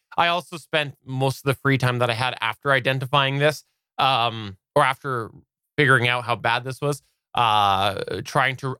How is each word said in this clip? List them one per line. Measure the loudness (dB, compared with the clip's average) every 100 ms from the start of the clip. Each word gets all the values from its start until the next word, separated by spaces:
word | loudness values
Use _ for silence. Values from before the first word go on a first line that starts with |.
| _ -2
I | 0
also | -2 -6 -14
spent | -4 -2 -2 -8 -8
most | -2 -2 -2
of |
the | -2
free | 0 0 2
time | 2 0
that | 0
I |
had | 0 -2 -2
after | -4 -4 0
identifying | 0 0 -2 0 0 0 0
this, | 0 0 -8 _ _ -2
um, | 0 2 0 -4 -10 -14 _ 2
or |
after | 2 0 -6 -6 -8 -14 _ _ _ 2
figuring | 4 6 4
out | 0 -2
how | -2
bad | 0 0 -4
this | -6
was, | -4 -4 _ _ _
uh, | 0 2 4 4 2 0 -4 -6 -8 -4
trying | -2 -2 -2
to | -8 -4